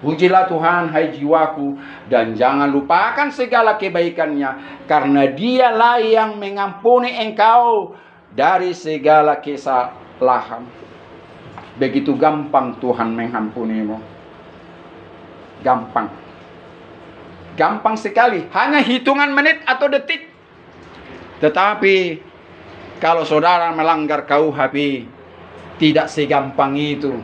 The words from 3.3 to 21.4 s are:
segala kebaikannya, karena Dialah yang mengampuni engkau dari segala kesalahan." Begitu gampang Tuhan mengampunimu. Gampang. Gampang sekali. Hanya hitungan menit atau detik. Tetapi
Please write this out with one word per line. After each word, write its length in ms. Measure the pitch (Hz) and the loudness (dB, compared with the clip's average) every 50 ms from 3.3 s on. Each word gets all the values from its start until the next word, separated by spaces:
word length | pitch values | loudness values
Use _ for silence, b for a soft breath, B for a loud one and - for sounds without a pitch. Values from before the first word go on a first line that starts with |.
| 285 | -2
segala 400 | - 254 226 240 240 226 - - - | -4 -4 0 2 4 4 4 2 0
kebaikannya, 1000 | 190 190 170 175 170 170 170 170 160 151 147 143 139 135 131 - - - - - - | -4 -4 -2 -2 -2 -2 -2 -2 -4 -2 -2 -2 -4 -4 -6 -8 -14 -18 -18 -18 -2
karena 480 | - 156 151 135 139 139 143 135 - - | 0 0 2 4 4 4 4 2 2 0
Dialah 640 | 143 202 247 254 254 254 240 226 220 233 240 240 | -2 -2 0 2 4 4 4 4 4 4 4 4
yang 400 | 240 226 220 220 220 220 214 208 | 2 2 2 2 2 2 0 -4
mengampuni 720 | 208 202 196 202 202 196 196 180 - - 226 247 247 247 247 | -8 -10 -8 -6 -6 -6 -6 -6 -2 2 4 4 4 2 -2
engkau 880 | 247 233 220 220 214 208 208 226 233 240 240 233 226 208 180 - B B B B B B B _ 98 | -4 -6 -6 -6 0 4 4 6 6 6 4 4 2 0 -2 -6 B B B B B B B _ -2
dari 400 | 110 135 165 185 180 180 180 170 | 0 2 2 2 2 0 -4 -6
segala 640 | 175 - 156 156 147 135 151 156 151 143 151 143 - | -6 -6 -6 -6 0 4 6 6 6 6 4 0 -2
kesalahan." 1200 | - 143 143 131 - 135 131 123 123 - - - - - - - 127 127 123 117 113 - 113 120 123 120 - - - - - - - - - - - - - - - - - - - - - 117 | -4 -8 -10 -6 -4 -2 0 0 0 -2 -8 -16 -20 -20 -6 -2 0 2 2 0 -2 -8 -12 -14 -14 -18 -20 -20 -20 -20 -20 -20 -20 -20 -20 -20 -20 -20 -20 -20 -20 -20 -20 -20 -20 -20 -6 -4
Begitu 320 | 135 131 131 139 139 147 135 | -4 -2 -2 -2 -2 -2 0
gampang 640 | 123 151 156 151 147 143 - - 135 127 123 107 | 2 2 0 0 -2 -6 -2 0 0 0 -2 -8
Tuhan 400 | - 131 123 120 120 113 113 113 | -6 -4 -4 -2 -2 -2 -4 -4
mengampunimu. 960 | 117 117 120 123 113 110 107 - 123 113 110 110 110 107 104 107 110 107 - - - - - - - - - - - - - - - - - - - - - - - - - - - - - - - 101 | -6 -6 -4 -4 -4 -6 -4 -6 -6 -6 -4 -4 -4 -4 -6 -8 -10 -12 -18 -20 -20 -20 -20 -20 -20 -20 -20 -20 -20 -20 -20 -20 -20 -20 -20 -20 -20 -20 -20 -20 -20 -20 -20 -20 -20 -20 -20 -20 -6 0
Gampang. 480 | - 127 117 113 - - 120 107 101 - - - - - - - - - - - - - - - - - - - - - - - - - - - - - | 0 0 0 -2 -4 -4 -4 -4 -4 -12 -16 -20 -20 -20 -20 -20 -20 -20 -20 -20 -20 -20 -20 -20 -20 -20 -20 -20 -20 -20 -20 -20 -20 -20 -20 -20 -16 -2
Gampang 400 | - 160 170 214 214 - 214 220 | 0 0 0 0 -2 -4 -4 -4
sekali. 480 | 220 - 202 196 233 240 247 214 170 147 - | -4 -6 -2 2 2 2 2 2 -2 -8 -4
Hanya 320 | - 185 240 277 294 294 262 | -2 -2 0 2 2 0 2
hitungan 480 | 220 254 247 247 277 277 277 285 285 | 2 0 0 0 0 0 2 0 0
menit 320 | 277 285 285 311 320 320 - | 0 0 2 2 0 0 -2
atau 240 | - 262 254 285 | -4 -2 0 0
detik. 400 | 277 285 277 277 - 330 - - - - - - - - - - - - - - - - - - - - - - - - | 0 0 -2 -2 -4 -8 -8 -8 -20 -20 -20 -20 -20 -20 -20 -20 -20 -20 -20 -20 -20 -20 -20 -20 -20 -20 -20 -20 -20 -6
Tetapi 800 | - | -2